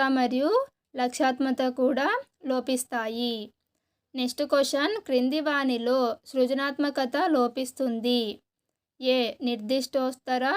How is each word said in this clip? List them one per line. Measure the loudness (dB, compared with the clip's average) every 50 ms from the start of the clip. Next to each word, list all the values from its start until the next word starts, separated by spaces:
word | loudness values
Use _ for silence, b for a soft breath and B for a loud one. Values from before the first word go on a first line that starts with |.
| 2 2
మరియు | 2 2 2 2 2 0 2 2 2 2 0 -2 _ _ _ _ -6
లక్ష్యాత్మకత | -4 -4 -2 0 0 0 0 2 0 0 -2 0 0 0 -2 0
కూడా | 2 2 2 2 2 2 0 0 -2 -4 -8 _ _ -6
లోపిస్తాయి. | -4 -2 -2 0 0 -2 -2 -2 -4 -6 -4 -4 -4 -4 -4 -2 -2 -4 -4 -8 -10 -14 _ _ _ _ _ _ _ _ _ _ _ -6
నెక్స్ట్ | -4 -4 -4 -2 -4 -2
క్వశ్చన్, | 2 2 2 2 2 2 0 0 0 -2 -4
క్రింది | -2 0 0 2 2 2 0 0
వానిలో | 0 0 0 0 0 0 0 0 0 0 2 2 2 0 -2 -4 _
సృజనాత్మకత | -6 0 0 2 2 2 0 -2 -2 -2 -2 -2 -2 0 -2 -2 0 0 0 2 2
లోపిస్తుంది. | 4 2 2 2 0 -4 -6 -6 -4 -2 -2 -2 -2 0 0 0 2 2 0 -2 -6 -10 _ _ _ _ _ _ _ _ _ _ _ -4
ఏ | -2 0 2 2 0 0 -2 -4
నిర్దిష్టోత్తర | -2 -2 -2 -2 -2 0 0 0 0 0 -2 0 0 0 -2 -6 _ -4 -2 0 0 0 0